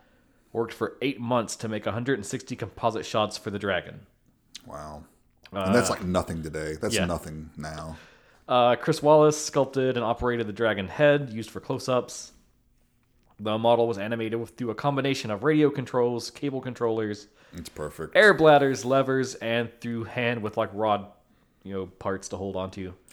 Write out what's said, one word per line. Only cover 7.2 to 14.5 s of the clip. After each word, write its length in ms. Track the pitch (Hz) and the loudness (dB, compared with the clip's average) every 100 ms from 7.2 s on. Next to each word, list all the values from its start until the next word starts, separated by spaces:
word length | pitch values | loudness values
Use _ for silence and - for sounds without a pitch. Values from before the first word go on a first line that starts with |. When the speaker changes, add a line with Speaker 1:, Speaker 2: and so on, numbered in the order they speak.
| 80 78 78 76 | -6 -14 -14 -12
Speaker 2:
now. 400 | 76 78 80 78 - _ _ _ - | -12 -10 -12 -14 -20 _ _ _ 0
Speaker 1:
Uh, 260 | 123 120 120 | 4 4 4
Chris 260 | - 135 | 0 2
Wallace 380 | 143 156 151 147 | 6 8 8 4
sculpted 540 | - 143 135 135 131 120 | -2 0 0 0 0 0
and 80 | |
operated 440 | 113 117 123 117 104 | -2 0 0 -2 -4
the 40 | |
dragon 340 | 101 113 101 92 | 0 0 0 -4
head 400 | - 147 143 135 | 4 4 4 0
used 200 | 110 110 | -8 -10
for 120 | - | -12
close-ups. 720 | - 131 - 127 - - - _ _ _ _ _ _ _ _ _ _ - | -6 -6 0 0 -2 -12 -16 _ _ _ _ _ _ _ _ _ _ -8
The 180 | 107 110 | -4 2
model 300 | 117 117 117 | 4 4 4
was 100 | 98 | 0
animated 400 | 107 113 110 113 | -4 -4 -2 -4
with, 180 | 117 | -6